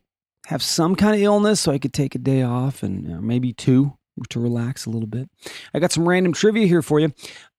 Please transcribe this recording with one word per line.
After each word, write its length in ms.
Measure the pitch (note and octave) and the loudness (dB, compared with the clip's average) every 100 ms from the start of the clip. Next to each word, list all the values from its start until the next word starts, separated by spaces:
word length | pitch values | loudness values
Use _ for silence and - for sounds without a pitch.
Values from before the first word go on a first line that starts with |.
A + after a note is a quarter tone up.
| _ _ _ _ - | _ _ _ _ -8
have 180 | D3+ | -6
some 320 | - - E3 F#3+ | -2 0 0 2
kind 180 | G#3 | 2
of 80 | G#3+ | 4
illness 380 | G3+ G#3 G#3 G#3+ | 4 4 2 2
so 140 | E3 | 0
I 40 | C#3 | -2
could 140 | C3+ | -2
take 240 | - C#3 - | -2 -4 -2
a 40 | |
day 220 | B2 C3+ | 0 2
off 420 | B2 B2 C3+ - | 0 -2 -4 -4
and, 280 | G2 F#2+ F#2 | -6 -6 -8
uh, 80 | E2 | -6
maybe 320 | A2 B2 B2+ | -4 -2 -2
two 460 | - - B2+ C#3+ - _ - A#2+ | -2 2 4 2 -2 _ -14 -10
to 100 | A#2+ | -4
relax 460 | A#2+ A#2+ A#2 C3+ - | -4 -4 -6 -8 -8
a 60 | |
little 180 | A2+ A2 | -6 -6
bit. 200 | A#2 C3+ _ - - - | -8 -10 _ -18 -18 -8
I 60 | D3 | -2
got 120 | E3+ | -2
some 160 | D#3 E3+ | 0 2
random 240 | F3+ F#3 | 2 2
trivia 360 | C#3 G#3+ A3 G3 | 2 2 4 4
here 140 | E3+ | 4
for 200 | - D3+ | 2 2
you. 120 | D#3 - - - - | 2 -2 -14 -20 -20